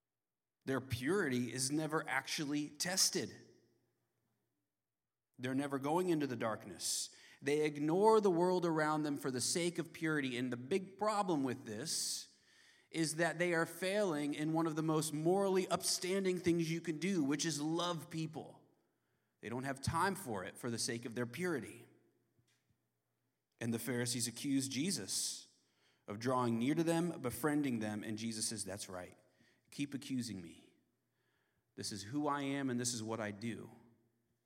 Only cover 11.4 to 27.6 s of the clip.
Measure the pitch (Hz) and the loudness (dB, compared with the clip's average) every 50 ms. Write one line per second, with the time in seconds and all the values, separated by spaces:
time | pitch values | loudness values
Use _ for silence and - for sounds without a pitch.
11.4 | 135 131 120 - - 117 107 107 139 165 - - - - - - - - - _ | 2 0 0 -2 -4 -8 -6 -6 -4 -4 -2 -2 -2 -2 -4 -6 -8 -12 -20 _
12.4 | _ _ - - - - - _ _ - - 160 165 147 156 156 170 160 156 160 | _ _ -20 -20 -20 -20 -20 _ _ -6 -2 0 0 0 2 2 2 2 2 2
13.4 | 175 180 170 165 165 160 - - 190 185 196 208 214 190 156 147 147 143 147 143 | 2 2 4 2 2 0 -2 -2 0 0 2 2 2 2 2 0 0 -2 -2 0
14.4 | 151 156 160 160 165 165 151 156 160 160 156 160 156 156 147 151 156 170 185 196 | 0 0 2 2 2 2 0 0 2 2 4 2 2 0 0 0 2 4 4 4
15.4 | 196 196 190 190 185 - 170 180 180 - - - - 180 190 196 190 185 180 175 | 4 4 4 2 2 2 0 0 0 0 0 0 0 0 0 2 2 2 0 2
16.4 | 180 175 170 170 165 156 165 165 165 175 160 151 147 190 202 175 143 135 147 151 | 2 2 4 4 2 0 0 -2 -2 -4 -4 -2 0 0 2 2 2 2 2 0
17.4 | 151 165 151 143 147 156 165 170 170 175 175 160 135 - - 160 160 156 160 135 | 0 -2 -2 -2 -2 -2 0 0 0 0 -2 -4 -6 -6 -4 -4 -4 -4 -6 -8
18.4 | 98 - - - - _ _ _ _ _ _ _ _ _ _ _ _ _ _ - | -10 -12 -14 -20 -20 _ _ _ _ _ _ _ _ _ _ _ _ _ _ -12
19.4 | - 104 117 127 127 139 135 135 - - 160 165 175 196 190 - - 127 110 95 | -8 -6 -4 -4 -4 -4 -4 -2 -2 0 2 4 2 2 2 0 -4 -4 -4 -4
20.4 | 90 98 - - - 123 117 110 - - 120 120 120 127 110 123 123 117 120 139 | -4 -6 -8 -6 -4 -4 -2 -2 -2 -2 -2 -4 -4 -6 -4 -2 -4 -4 -4 -4
21.4 | 180 180 165 127 101 - - 117 - - - _ _ _ _ _ _ _ _ _ | -2 -2 -2 -2 -4 -6 -12 -16 -20 -20 -20 _ _ _ _ _ _ _ _ _
22.4 | _ _ _ _ _ _ _ _ _ _ _ _ _ _ _ _ _ _ _ _ | _ _ _ _ _ _ _ _ _ _ _ _ _ _ _ _ _ _ _ _
23.4 | _ _ _ - 117 117 117 113 - 139 123 120 123 120 120 127 113 120 - - | _ _ _ -6 -2 -2 -2 0 0 0 0 0 0 0 0 0 -2 -2 -4 -4
24.4 | - 143 139 135 123 113 - 120 151 196 185 117 98 95 - - - - - - | -2 2 2 2 2 0 -2 0 0 0 0 -2 -4 -4 -2 -2 -2 -2 -4 -8
25.4 | - - _ _ _ _ _ _ _ _ _ _ - - 104 107 117 127 131 127 | -12 -18 _ _ _ _ _ _ _ _ _ _ -10 -10 -6 -2 0 2 4 4
26.4 | 123 120 117 113 117 135 156 165 165 165 165 165 175 170 - - 135 123 - - | 4 4 2 2 2 2 2 2 2 2 2 2 2 0 -2 -2 -4 -4 -2 0
27.4 | - 151 147 151 | 0 2 2 2